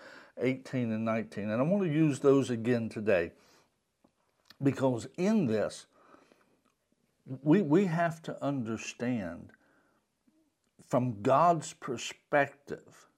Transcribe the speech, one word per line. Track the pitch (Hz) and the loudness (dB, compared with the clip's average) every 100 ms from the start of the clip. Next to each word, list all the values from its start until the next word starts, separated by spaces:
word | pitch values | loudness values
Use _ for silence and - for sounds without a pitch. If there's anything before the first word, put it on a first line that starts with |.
| - - - - | -20 -20 -18 -4
eighteen | 123 131 - 135 117 | -4 -4 -6 -4 -4
and | 110 | -4
nineteen. | 113 113 - - 104 | -2 -2 -4 -8 -4
And | 113 | -2
I | |
want | 147 202 | 0 0
to | 185 | 0
use | 151 156 131 | 2 2 4
those | 139 139 123 | 4 6 4
again | 117 113 120 110 | -2 0 0 -2
today, | 113 107 92 85 - _ _ _ _ _ _ _ _ _ _ - - | -4 2 2 2 -6 _ _ _ _ _ _ _ _ _ _ -20 -4
because | 135 113 131 120 104 - | -2 0 0 -2 -6 -4
in | 185 220 131 | 0 2 2
this, | 107 87 - - _ _ - _ _ _ _ _ _ _ _ _ _ | 0 -2 -6 -20 _ _ -20 _ _ _ _ _ _ _ _ _ _
we, | - 131 147 190 | -16 -2 4 4
we | 151 165 | 6 4
have | 196 160 170 160 | 4 0 -2 -4
to | - - | -12 -6
understand | 139 143 113 110 - - 120 120 87 85 - - _ _ _ _ _ _ _ _ _ _ _ _ - | -4 -4 -4 -8 -10 -8 -4 -4 -6 -10 -16 -20 _ _ _ _ _ _ _ _ _ _ _ _ -2
from | 131 127 101 | 0 0 -2
God's | 131 135 175 165 - | 2 4 4 2 -2
perspective, | - - 117 - - _ 147 135 - - - - - _ | -12 -10 -8 -10 -14 _ 0 0 -4 -14 -14 -14 -20 _